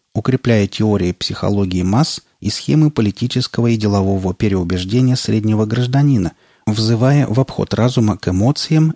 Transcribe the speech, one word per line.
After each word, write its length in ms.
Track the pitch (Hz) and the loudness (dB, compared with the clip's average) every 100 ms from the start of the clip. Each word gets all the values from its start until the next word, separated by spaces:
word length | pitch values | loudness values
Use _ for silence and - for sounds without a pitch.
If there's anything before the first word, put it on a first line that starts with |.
| _ | _
укрепляя 540 | - 120 127 123 110 98 | -4 -2 -2 2 2 0
теории 440 | - 107 101 90 | 0 0 2 0
психологии 720 | - - 101 - 101 98 90 | -4 -8 -4 -2 0 0 0
масс 400 | 90 110 160 - - _ | 0 2 0 -4 -14 _
и 120 | 104 | -6
схемы 400 | - - 147 151 | -6 0 2 2
политического 760 | 151 104 - 123 131 - - 117 | 2 -2 -2 -4 -2 -4 -2 0
и 120 | 113 | 2
делового 580 | 107 101 95 98 92 90 | 2 2 2 0 -2 -2
переубеждения 800 | 107 95 87 90 92 120 127 127 | 0 0 0 -4 -2 0 2 0
среднего 500 | - 110 107 107 107 | 0 -2 0 0 0
гражданина, 680 | 117 123 135 143 123 85 - _ _ - | -2 0 2 2 2 0 -6 _ _ -6
взывая 580 | 104 110 113 131 143 131 | -2 0 2 2 2 2
в 140 | 113 | 0
обход 340 | - - 101 | -2 -4 -4
разума 420 | - 120 131 107 87 | 0 0 2 0 0
к 120 | - | -2
эмоциям 680 | 92 117 147 - 156 160 | 0 0 0 0 2 2